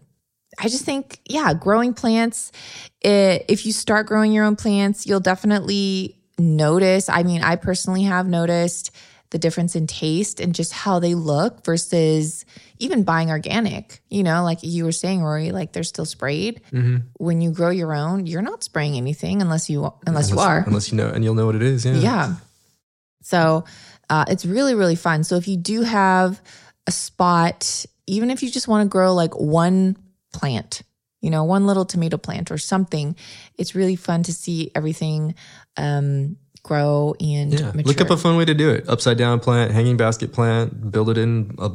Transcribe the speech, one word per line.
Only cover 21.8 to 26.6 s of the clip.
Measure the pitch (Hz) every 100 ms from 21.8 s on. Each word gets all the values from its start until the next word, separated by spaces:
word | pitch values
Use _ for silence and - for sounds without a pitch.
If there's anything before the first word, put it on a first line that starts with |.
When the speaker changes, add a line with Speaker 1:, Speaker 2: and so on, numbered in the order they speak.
Speaker 2:
Yeah. | 127 131
Speaker 1:
Yeah. | 214 240 170 175 - _ _ _ _ _ _ _
So, | - 180 160 160 165 - - - -
uh, | 156 -
it's | 190
really, | 175 214 277 226
really | 180 170
fun. | 175 156
So | 160 180
if | 175
you | 185
do | 175 220
have | 233 214 190 185 185 196 - -